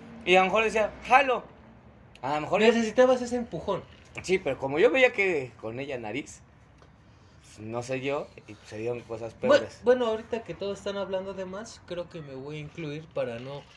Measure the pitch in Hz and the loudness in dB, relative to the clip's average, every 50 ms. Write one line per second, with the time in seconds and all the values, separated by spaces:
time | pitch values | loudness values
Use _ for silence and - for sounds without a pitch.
0 | - - - - - 170 180 185 185 185 180 220 226 214 196 220 208 202 - - | -20 -20 -18 -6 2 6 6 6 6 6 4 2 2 2 2 0 0 0 -2 -6
1 | - - 233 269 285 262 240 208 - - - - - - - - - - - - | 2 6 6 6 6 6 0 0 -2 -8 -18 -20 -20 -20 -20 -20 -20 -20 -20 -20
2 | - - - - - 131 147 151 151 143 160 202 214 233 226 233 226 214 208 254 | -20 -20 -14 -8 -4 -2 -2 -2 -2 0 2 4 6 6 6 6 2 2 4 6
3 | 254 254 254 247 247 233 240 247 233 - - 160 - - 190 147 - - - - | 6 6 6 4 0 -4 -4 -6 -6 -6 -8 -8 -4 -4 -4 -4 -6 -10 -20 -20
4 | - - - - - - 185 185 - 147 131 - 135 135 139 156 214 247 330 262 | -20 -18 -16 -8 -2 0 0 0 0 0 -4 -2 -4 -2 2 4 4 4 6 6
5 | 254 247 247 - 196 190 175 143 131 120 - - - 110 117 127 139 143 135 123 | 4 4 4 2 0 0 0 -2 -4 -6 -10 -12 -10 -10 -8 -8 -8 -8 -8 -8
6 | 113 107 110 139 165 - - - - _ _ - - _ - - - - - _ | -8 -6 -6 -8 -8 -10 -14 -20 -20 _ _ -20 -20 _ -20 -20 -20 -20 -20 _
7 | - - - - _ - - - - - - - 107 110 113 120 120 123 131 131 | -20 -20 -20 -20 _ -20 -20 -20 -20 -20 -20 -16 -12 -8 -6 -6 -6 -4 -6 -4
8 | 127 139 139 147 185 - - - - - 104 - - - 110 107 110 120 120 120 | -4 -4 -4 -4 -6 -8 -14 -20 -20 -20 -20 -20 -18 -14 -10 -8 -6 -6 -6 -6
9 | 113 - 113 110 117 113 - - - - 294 277 226 - - - - 233 254 247 | -8 -10 -10 -10 -10 -12 -10 -2 2 4 4 4 4 0 -10 -4 2 2 2 2
10 | 240 226 220 220 226 - 240 226 - - 160 - 196 202 196 196 - 208 196 196 | 2 -2 -4 -4 -6 -6 -8 -8 -8 -8 -10 -8 -8 -8 -8 -8 -8 -8 -6 -6
11 | 196 185 190 190 190 196 190 185 190 185 185 202 233 - - - - - 180 170 | -6 -4 -6 -6 -6 -8 -10 -10 -10 -10 -10 -12 -12 -14 -16 -18 -14 -12 -10 -10
12 | 175 170 - 170 151 143 135 131 131 147 151 151 147 151 - - 165 147 143 156 | -10 -10 -12 -16 -14 -14 -14 -14 -12 -12 -10 -10 -12 -12 -12 -10 -8 -8 -8 -10
13 | 156 - - 143 135 120 117 117 123 131 143 143 - - - | -12 -8 -6 -4 -4 -4 -6 -8 -10 -10 -12 -14 -14 -18 -20